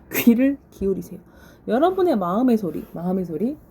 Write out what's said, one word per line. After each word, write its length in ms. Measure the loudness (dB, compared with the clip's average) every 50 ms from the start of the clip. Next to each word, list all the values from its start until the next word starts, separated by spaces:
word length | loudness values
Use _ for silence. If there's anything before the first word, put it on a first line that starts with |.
| -16 -10
귀를 480 | -4 0 4 4 4 6 4 0 0 -2 -8 -16
기울이세요. 500 | -10 -6 -4 -2 -2 -4 -6 -12 -14 -18 -20 -20 -20 -20 -20 -20 -20 -14 -6 -2
여러분의 480 | 0 2 2 2 2 2 2 2 2
마음의 400 | 0 0 -2 0 2 2 2 2
소리, 260 | 2 0 -2 -6 -6 -10 -10 -10
마음의 320 | -8 -4 -2 -2 -2 -2
소리, 320 | -4 -4 -4 -4 -4 -4 -6 -12 -20